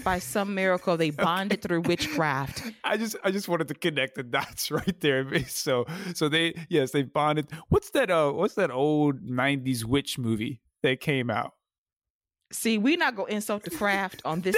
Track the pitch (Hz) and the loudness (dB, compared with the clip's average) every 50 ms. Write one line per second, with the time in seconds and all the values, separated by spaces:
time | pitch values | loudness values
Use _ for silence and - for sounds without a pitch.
0 | 262 196 185 180 - - - 214 196 202 202 190 190 190 180 180 - 196 170 165 | -2 -2 0 0 -2 -4 -4 -2 -2 -2 -2 0 2 2 2 2 2 0 0 2
1 | 165 156 147 - 202 165 170 190 196 208 208 - - 175 175 170 170 175 175 - | 2 0 0 0 0 0 2 0 0 -2 -2 -2 -2 -2 -2 0 2 0 0 0
2 | - 302 302 220 160 151 135 135 139 135 - - - 226 220 - - - 214 214 | -2 -2 -2 0 0 0 0 -2 -4 -6 -8 -10 -10 -10 -12 -8 -4 -2 -2 -2
3 | 226 220 - - - 196 190 208 196 - 175 165 160 156 151 - - 170 151 135 | -2 -4 -6 -4 -2 -2 -2 -2 -2 -2 -2 -2 -2 -4 -6 -4 -2 -2 0 0
4 | 131 131 - 151 131 120 131 139 131 - - - - - 147 - - - 180 - | -2 -4 -4 -8 0 2 2 2 2 0 -6 -8 -4 -2 -2 -2 0 -2 -2 2
5 | - 147 135 131 135 135 - - 127 - - - - 147 131 123 117 131 165 190 | 4 4 4 4 2 2 0 0 0 -2 -4 -4 0 2 2 2 2 0 -4 -8
6 | 196 180 170 - 165 151 147 160 165 165 165 170 160 - 170 151 135 131 - 147 | -8 -8 -2 0 0 2 2 2 2 0 -2 -4 -4 0 2 2 2 4 2 0
7 | 135 120 - 156 147 151 151 151 147 - - - - - - 415 - - - 302 | 0 0 0 0 2 2 2 0 -2 -4 -8 -18 -4 0 0 0 2 2 2 2
8 | 254 185 175 165 151 143 143 151 180 240 - 214 190 151 123 131 143 151 151 151 | 2 4 4 4 4 2 2 0 0 0 2 0 0 0 2 2 2 2 4 4
9 | 151 147 139 127 - 127 127 123 131 139 143 139 127 131 127 117 110 113 127 143 | 4 2 2 0 -4 -6 -2 0 0 0 0 0 0 -2 -2 -2 -2 0 0 0
10 | 139 - - - 123 113 113 104 110 123 139 - _ _ _ _ - 135 131 - | 0 -2 -4 -4 -2 0 0 0 -2 -4 -6 -10 _ _ _ _ 0 0 0 0
11 | - 156 143 131 123 120 113 117 - - - _ _ _ _ _ _ _ _ _ | 0 0 0 0 0 0 -2 -2 -4 -4 -10 _ _ _ _ _ _ _ _ _
12 | _ _ _ _ _ _ _ _ _ _ - - - 233 226 214 202 269 330 359 | _ _ _ _ _ _ _ _ _ _ -10 -4 -2 0 0 2 2 2 2 2
13 | 339 370 254 196 - - 208 208 202 - 208 202 - 170 170 - 208 202 196 196 | 2 0 -2 -2 -4 -4 -4 -4 -4 -4 -4 -6 -6 -8 -6 -2 0 0 2 0
14 | 196 185 - - - 139 160 180 170 185 190 | -2 -4 -6 -8 -6 -4 -4 -2 0 0 2